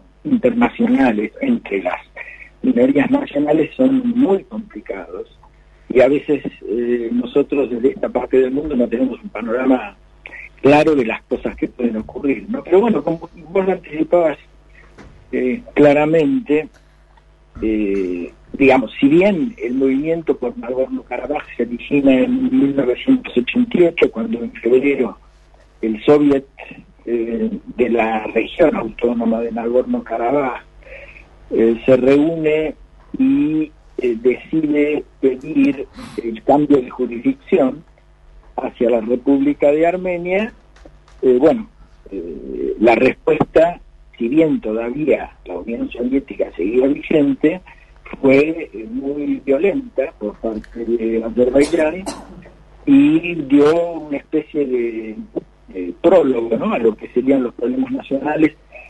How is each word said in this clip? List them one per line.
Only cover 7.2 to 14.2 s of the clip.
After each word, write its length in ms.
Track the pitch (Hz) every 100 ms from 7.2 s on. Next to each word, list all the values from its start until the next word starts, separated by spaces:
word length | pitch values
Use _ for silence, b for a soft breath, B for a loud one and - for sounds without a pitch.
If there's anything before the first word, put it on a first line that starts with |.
| - 143 139 143 120
desde 200 | 117 131
esta 200 | - 117
parte 300 | 123 - 131
del 120 | 127
mundo 240 | 135 156 127
no 120 | 113
tenemos 340 | 113 131 107
un 80 | 104
panorama 680 | 104 117 123 131 127 - - _ _ - B B _
claro 340 | 135 147 156 143
de 100 | 113
las 160 | 101
cosas 320 | - 120 113 -
que 120 | 104
pueden 300 | - 120 110
ocurrir, 500 | 107 - 139 107 101
¿no? 140 | 247
Pero 160 | - 185
bueno, 240 | 233 151
como 260 | 160 165 - 180 156
vos 140 | 190 190
lo 80 |
anticipabas, 680 | 180 - 151 156 175